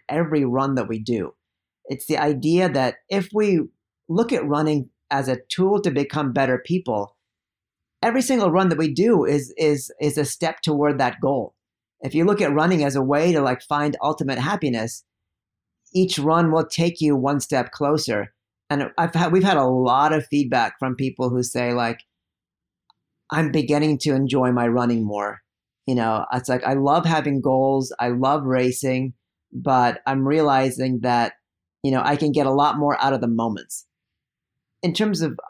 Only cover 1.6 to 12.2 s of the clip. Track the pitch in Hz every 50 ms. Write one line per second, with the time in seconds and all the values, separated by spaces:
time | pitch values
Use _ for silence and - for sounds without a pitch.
1.6 | _ _ _ _ _ - 131 - - - 160 - 147 147 147 131 - 151 170 180
2.6 | 185 175 139 139 131 123 - - _ _ 190 196 185 - - 214 214 208 190 160
3.6 | 139 - - _ _ _ _ _ _ - 165 190 233 233 - 127 - 147 147 147
4.6 | 156 156 151 147 127 - _ _ _ _ 147 139 135 131 127 127 - _ - -
5.6 | 185 190 208 202 202 175 135 143 143 143 - 156 147 135 117 139 135 127 127 123
6.6 | - - 170 185 175 127 113 104 101 101 _ _ _ _ _ _ _ _ _ _
7.6 | _ _ _ _ _ _ _ _ - 226 233 269 247 - 262 240 202 180 160 185
8.6 | 190 185 160 143 165 151 135 143 190 233 233 175 131 - 143 143 127 123 - -
9.6 | 160 151 147 135 - - - - 151 147 143 151 147 - - - 170 160 160 -
10.6 | - 160 151 143 147 147 143 131 131 123 - - - 135 139 127 104 - - _
11.6 | _ _ _ _ _ _ _ _ - 135 - 151